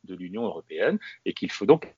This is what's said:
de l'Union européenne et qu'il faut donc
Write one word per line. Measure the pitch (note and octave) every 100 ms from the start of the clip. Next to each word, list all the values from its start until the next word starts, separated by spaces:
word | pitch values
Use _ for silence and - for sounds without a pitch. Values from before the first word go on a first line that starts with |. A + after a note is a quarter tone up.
de | - F2+
l'Union | F2+ G#2
européenne | A2 D#2+ - D#2+ A#2+ G#3 - -
et | F2+
qu'il | - F#2
faut | - G2+
donc | D#3+ -